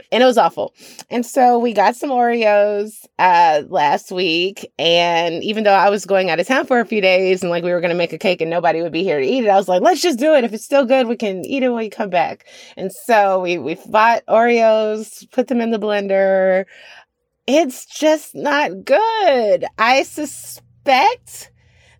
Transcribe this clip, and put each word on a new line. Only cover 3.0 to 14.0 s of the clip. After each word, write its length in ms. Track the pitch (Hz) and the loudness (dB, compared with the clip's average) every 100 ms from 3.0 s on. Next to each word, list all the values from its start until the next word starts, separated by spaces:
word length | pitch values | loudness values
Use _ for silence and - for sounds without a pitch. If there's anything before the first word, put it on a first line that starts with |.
| - - | -16 0
uh, 420 | 180 175 170 151 147 | 2 4 4 2 -2
last 420 | 175 147 190 - | 0 0 0 -4
week. 580 | 185 185 165 180 202 - - | -6 -2 -2 -4 -6 -14 -4
And 680 | 160 170 175 165 170 160 | 0 2 2 0 -2 -4
even 180 | 185 214 | -6 -2
though 80 | 202 | 2
I 180 | 196 190 | 4 4
was 160 | 202 | 0
going 260 | 180 196 185 | 0 0 0
out 100 | 160 | -2
of 80 | 180 | 0
town 180 | 262 294 | -2 0
for 140 | 247 | -2
a 60 | 226 | 0
few 140 | 214 | 0
days 420 | 185 185 185 185 | 2 2 2 0
and, 80 | 180 | -2
like, 120 | 170 | -4
we 80 | 170 | -2
were 100 | 175 | -2
gonna 140 | 175 | -2
make 180 | 175 170 | -2 -4
a 60 | 160 | -4
cake 220 | 196 180 | -4 -2
and 100 | 160 | -2
nobody 320 | 170 170 160 | -2 0 -2
would 80 | 170 | -4
be 140 | 156 | -4
here 160 | 190 147 | -2 -2
to 60 | 131 | 0
eat 180 | 262 | 0
it, 60 | 220 | 2
I 60 | 196 | 2
was 120 | 190 | 2
like, 140 | 180 | 0
"Let's 200 | 269 359 | 2 0
just 160 | 359 247 | -2 0
do 160 | 302 | 2
it. 80 | 302 | 2
If 100 | 233 | 0
it's 120 | 214 | -6
still 200 | - 277 | -2 0
good, 220 | 247 269 233 | 2 0 0
we 100 | 233 | -4
can 280 | 214 185 | -6 -6
eat 180 | - 277 | -6 -4
it 60 | 254 | -2
when 100 | 240 | -2
we 120 | 220 | -6
come 200 | - 208 | -8 -4
back." 340 | 175 156 - _ - - - | -2 -2 -6 _ -20 -20 -12
And 140 | 185 | -12
so 480 | - - 226 196 190 | -10 0 2 2 0
we, 180 | 180 175 | -2 -4
we 220 | 131 170 - | -6 -10 -2
bought 380 | 214 | 2